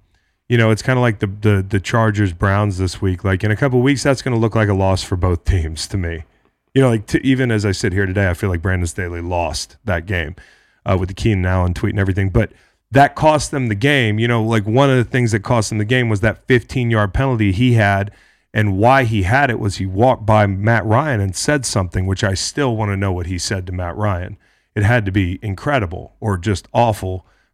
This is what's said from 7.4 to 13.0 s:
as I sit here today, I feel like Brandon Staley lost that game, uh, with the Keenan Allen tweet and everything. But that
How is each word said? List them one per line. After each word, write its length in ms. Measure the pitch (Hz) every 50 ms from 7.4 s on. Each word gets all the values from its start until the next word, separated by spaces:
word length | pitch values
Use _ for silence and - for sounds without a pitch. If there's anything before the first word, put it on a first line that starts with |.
| 131 120
as 140 | 113 107 101
I 60 | 101
sit 220 | 92 - - 101 90
here 120 | 101 98
today, 240 | 92 92 104 98 90
I 40 | 87
feel 160 | - 107 98
like 120 | 87 85
Brandon 260 | 82 95 92 90 87
Staley 340 | 82 - - 90 85 87 85
lost 560 | 85 87 90 87 85 78 82 - - - - _ _
that 200 | 101 90 82 82
game, 300 | 98 95 87 78 71 - - - _ _ _ _ _ _ _ _
uh, 100 | - 95 92
with 100 | 95 92
the 60 | 95
Keenan 300 | - - 117 104 92 90
Allen 280 | 92 92 92 90 90 87
tweet 200 | - - 101 -
and 60 | 101
everything. 300 | 98 95 90 101 98 92
But 220 | 87 113 104 - - _ _ _ _ _ _ _
that 240 | 110 139